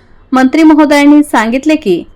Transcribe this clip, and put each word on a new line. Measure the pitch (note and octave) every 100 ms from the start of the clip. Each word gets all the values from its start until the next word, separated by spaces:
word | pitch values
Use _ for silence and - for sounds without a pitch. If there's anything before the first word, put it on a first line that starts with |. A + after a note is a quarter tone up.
| _ - _
मंत्री | C4 C4 D#4
महोदयांनी | D#4+ D4+ D4 C#4+ C#4+ D4
सांगितले | D4 C4 A3+ B3+ D4+ D4+
की, | G#3 F3 -